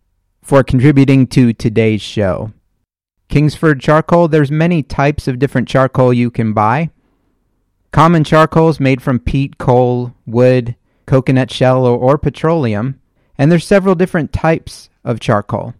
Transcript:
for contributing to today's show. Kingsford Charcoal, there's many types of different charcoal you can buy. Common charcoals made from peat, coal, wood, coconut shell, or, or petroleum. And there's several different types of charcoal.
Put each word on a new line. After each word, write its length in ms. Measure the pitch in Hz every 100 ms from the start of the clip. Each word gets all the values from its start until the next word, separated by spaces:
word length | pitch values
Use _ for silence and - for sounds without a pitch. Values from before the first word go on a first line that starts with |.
| _ _ _ _
for 200 | - 139
contributing 640 | - 131 143 139 135 135 127
to 260 | 135 120
today's 480 | 110 120 107 110 107
show. 500 | - 110 95 82 107 - _ _ _ _ _ _ -
Kingsford 500 | 143 151 - 160 135
Charcoal, 480 | - 156 - 175 170
there's 220 | 156 139
many 320 | 156 170 170
types 440 | - - 143 151 147
of 120 | 123
different 280 | 139 131 -
charcoal 460 | 131 131 - 127
you 180 | 123 120
can 220 | 123 110
buy. 380 | 107 107 135 165 - _ _ _ _ _ _ _ _ _
Common 320 | 147 165 165
charcoals 560 | 143 156 156 165 160 147
made 220 | 135 135
from 180 | 143 120
peat, 380 | - 135 139 -
coal, 580 | - 123 123 123 123 - -
wood, 500 | 113 127 127 120 - _ _ -
coconut 440 | 135 135 131 127
shell, 360 | - 127 127 123
or, 100 | 120
or 220 | 127 151
petroleum. 840 | 147 - 160 170 120 104 131 - _ _ _ -
And 120 | 143
there's 160 | 170 -
several 280 | 202 190
different 360 | 175 180 175 135
types 600 | - 160 165 - - - _
of 160 | 123 117
charcoal. 520 | - 104 - 101 117